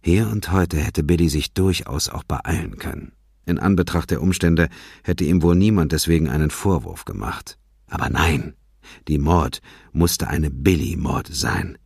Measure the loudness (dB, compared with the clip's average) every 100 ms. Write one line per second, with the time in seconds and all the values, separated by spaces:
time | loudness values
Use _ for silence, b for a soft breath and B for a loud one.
0 | 4 2 2 -4 0 0 2 0 -2 -2
1 | 0 2 2 0 -4 0 0 0 -4 -6
2 | -6 -8 -8 -8 -4 -4 -4 -10 -10 -10
3 | -14 _ _ _ -4 -2 2 2 2 0
4 | -2 0 0 2 2 4 2 B B B
5 | -4 -2 2 4 4 4 4 4 2 0
6 | 2 2 2 0 0 0 0 0 -2 -12
7 | -12 -8 -8 -10 -14 -20 _ _ _ -6
8 | -4 0 2 0 -4 -14 _ _ B B
9 | -2 0 4 2 2 -4 B B B 2
10 | 2 2 -4 -2 -2 0 2 2 0 -4
11 | -2 -4 -6 -6 -4 -4 -6 -12